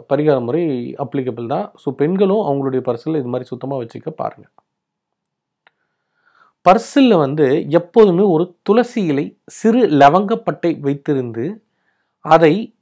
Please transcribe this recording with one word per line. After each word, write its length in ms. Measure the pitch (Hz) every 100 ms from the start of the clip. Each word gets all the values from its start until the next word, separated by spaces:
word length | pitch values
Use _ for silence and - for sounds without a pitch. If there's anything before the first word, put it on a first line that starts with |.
| -
பரிகார 320 | 139 151 135
முறை 240 | 120 156 170 127 127 -
அப்ளிகபிள் 480 | 135 139 127 113 117
தான். 260 | 151 208 _
So 180 | -
பெண்களும் 500 | 131 143 190 196 202 175
அவங்களுடைய 340 | 139 135 131 127
பர்ஸ்ல 280 | 117 - 160
இது 160 | 123
மாதிரி 100 | 127
சுத்தமா 320 | 123 123 131 139
வச்சுக்க 340 | 117 - -
பாருங்க. 360 | 160 113 - _ _ _ _ _ _ _ _ _ _ _ _ _ _ _ _ _ _ _ _ _ _ 180
பர்ஸ்ல 520 | 190 226 285 254 185
வந்து 480 | 135 151 139 147 139
எப்போதுமே 540 | 165 - 240 214 170
ஒரு 340 | 202 160 180 _
துளசி 400 | - 226 233 233
இலை, 340 | 180 135 165 - -
சிறு 400 | - 220 240 226
லவங்கப்பட்டை 880 | 147 139 175 202 226 185 151 175 151
வைத்திருந்து 880 | 139 143 - 135 123 113 143 220 _ _ _ _ _ _
அதை 500 | - 160 165 190 - _